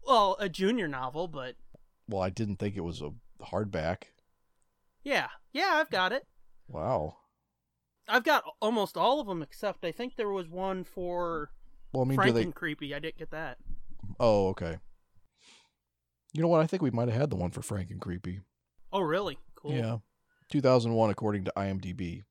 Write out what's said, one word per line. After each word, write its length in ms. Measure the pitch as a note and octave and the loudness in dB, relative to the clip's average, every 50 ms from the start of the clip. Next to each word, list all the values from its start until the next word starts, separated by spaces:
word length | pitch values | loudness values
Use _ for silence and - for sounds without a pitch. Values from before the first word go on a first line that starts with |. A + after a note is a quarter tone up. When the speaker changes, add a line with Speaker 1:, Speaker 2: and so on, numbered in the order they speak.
| - | 4
Speaker 1:
Well, 320 | - C4 A3+ G3+ G3 F#3+ - | 6 6 6 6 6 4 0
a 80 | G#3 G3 | -2 -4
junior 400 | D#3 - F#3+ F#3+ A#3+ B3 F#3+ D#3 | 0 2 2 2 2 2 0 -2
novel, 400 | C#3+ C3 B2+ B2+ C3+ D3+ F3+ F#3 | -2 -4 -6 -4 -4 -4 -6 -4
but 280 | D#3 C#3+ B2+ B2+ B2 - - - - - - _ _ _ _ - | -6 -8 -8 -8 -10 -14 -18 -20 -20 -20 -20 _ _ _ _ -4
Speaker 2:
Well, 140 | G#2+ G2 | -2 0
I 80 | F#2 F#2+ | 0 0
didn't 280 | F2+ - A2+ G2+ G2+ - | 0 -2 -2 -2 -2 -2
think 180 | - G#2 G2 G2 | -2 -4 -4 -4
it 40 | E2+ | -6
was 160 | E2+ E2+ D#2 | -6 -6 -6
a 100 | D2 D2 - - - - - - - | -8 -10 -10 -12 -18 -20 -20 -18 -12
hardback. 600 | - - F#2+ G#2+ G2+ F#2 E2+ D#2 E2 F#2 - - - _ _ _ _ _ _ _ _ _ _ _ _ _ _ _ _ _ _ - | -4 -2 -2 -2 -2 -2 -2 0 0 -2 -2 -6 -20 _ _ _ _ _ _ _ _ _ _ _ _ _ _ _ _ _ _ -4
Speaker 1:
Yeah. 240 | C#4 C#4 G3 C3+ A#2 - - - _ | 0 0 0 0 -2 -8 -14 -20 _
Yeah, 200 | _ C4+ F4+ G4 E4+ | _ 0 2 4 4
I've 160 | D4+ D#4 - | 2 2 2
got 240 | - F#3+ F#3 F#3 A3 | 0 0 0 2 0
it. 120 | C#4 - _ _ - - - - - - - | -2 -6 _ _ -20 -20 -20 -20 -20 -20 -12
Speaker 2:
Wow. 480 | - D#2 D#2 G#2+ C3 G2 D2+ D#2 - - _ _ _ _ _ _ _ _ _ _ _ _ _ _ _ _ _ - | -8 -4 0 0 2 2 0 -2 -8 -12 _ _ _ _ _ _ _ _ _ _ _ _ _ _ _ _ _ 2
Speaker 1:
I've 160 | G#3+ A#3+ A3+ | 2 4 6
got 220 | D#4+ D4 B3+ - D#3 D#3 _ | 6 4 4 2 -2 -8 _
almost 340 | - G#3+ A#3+ A3+ G3+ F3 - | 0 0 2 2 0 0 0
all 240 | F3 E3+ A3+ C4+ D4+ | 2 2 4 4 2
of 80 | C#4 G3+ | 0 -4
them, 140 | F#3 E3 | -6 -6
except 420 | D3+ - - - - G3+ F3+ - - | -8 -10 -10 -6 -6 -6 -6 -4 -6
I 80 | F3 | -8
think 240 | D#3+ - A#3+ B3+ - | -6 -6 -8 -8 -4
there 140 | - A3 G#3 | -4 -4 -2
was 180 | G3 G3 F3 D#3+ | -2 -4 -6 -8
one 380 | E3 F#3 F#3 F#3+ F#3+ F#3 F3 | -8 -6 -4 -2 -2 -4 -6
for 680 | - - F#3+ F3+ F3 F3 F3 F3 E3+ E3 D#3 D3 - - - - - - - - - | -8 -8 -6 -6 -4 -2 -2 -2 -2 -2 -4 -6 -8 -10 -18 -18 -20 -20 -18 -16 -6
Speaker 2:
Well, 120 | - C3 B2+ | -2 0 0
I 40 | B2+ | 2
mean, 80 | C3+ | 4
do 60 | C3+ | 4
Speaker 1:
Frank 140 | F#3+ - A2+ | 4 6 6
Speaker 2:
they 80 | A#2 A2+ | 4 2
Speaker 1:
and 120 | F3 - | 0 -4
Creepy. 400 | - - D#3+ D3 - D3 C#3 C#3+ | -6 -6 -6 -4 -4 -6 -8 -8
I 40 | C#3+ | -6
didn't 180 | D3+ D#3+ - - | -8 -8 -10 -10
get 140 | D#3+ - | -12 -10
that. 260 | - D#3 D#3+ C#3+ B2 - - - - - - - - - - G2+ - - | -8 -8 -8 -10 -10 -12 -6 -6 -6 -4 -4 -6 -8 -6 -6 -8 -2 4
Speaker 2:
Oh, 300 | B2+ A#2 G#2+ G2+ G2 F#2+ | 6 6 6 6 4 2
okay. 280 | F#2 - F2+ E2 E2 F2+ - - - _ _ _ _ - _ _ _ _ _ - - - _ _ _ _ _ _ _ _ _ _ _ _ _ _ - | 0 -2 -4 -6 -6 -6 -10 -16 -20 _ _ _ _ -20 _ _ _ _ _ -20 -20 -20 _ _ _ _ _ _ _ _ _ _ _ _ _ _ -2
You 80 | D3+ | 0
know 80 | D#3+ E3+ | 4 6
what? 120 | F3 D#3+ | 6 6
I 60 | D#3 D#3+ | 6 4
think 160 | - F#3+ F3 | 2 2 0
we 80 | C3 | 2
might 160 | A2 A#2 A#2+ B2 | 2 2 2 2
have 100 | A2 A#2 | 2 2
had 100 | C#3+ D3 | 2 0
the 60 | A2+ F#2 | 0 0
one 140 | F2+ F2+ | -2 -2
for 100 | - - | -2 -6
Frank 280 | - - - G2+ F#2 F2 | -6 -4 -4 -4 -4 -6
and 120 | G2+ F#2+ | -8 -10
Creepy. 400 | - F#2+ F2 F#2 - F2 F2+ G2 - _ _ _ _ _ _ _ - - | -6 -6 -8 -6 -6 -8 -8 -8 -12 _ _ _ _ _ _ _ -18 -4
Speaker 1:
Oh, 80 | - G3 | -2 -2
really? 400 | F#3+ D3+ D#3 F#3 G#3 F3+ C3+ - - - - | 0 2 0 0 -2 -4 -6 -8 -14 -18 -20
Cool. 160 | - - D3 C#3 | -14 -8 -4 -2
Speaker 2:
Yeah. 240 | C3 A2+ A2 A#2 A2+ - _ _ _ _ _ _ _ _ _ | -2 -2 -2 -4 -4 -6 _ _ _ _ _ _ _ _ _
Two 120 | - D3+ | -2 4
thousand 320 | C3 C3 B2+ B2+ A#2 A#2 A#2 | 6 6 6 6 6 4 4
one, 160 | A2+ A2+ G#2+ | 4 4 4
according 360 | G2+ - - G#2+ G#2 G2+ F#2 | 4 0 0 0 0 0 -2
to 80 | F#2+ - - | -2 -2 -2
I 100 | G2 G2 | -2 -2
M 120 | F#2+ F#2+ | -2 -2
D 140 | F#2+ F#2 F2 | -4 -6 -6
B. 300 | - F#2 E2+ E2+ - G2+ _ | -4 -6 -6 -6 -8 -14 _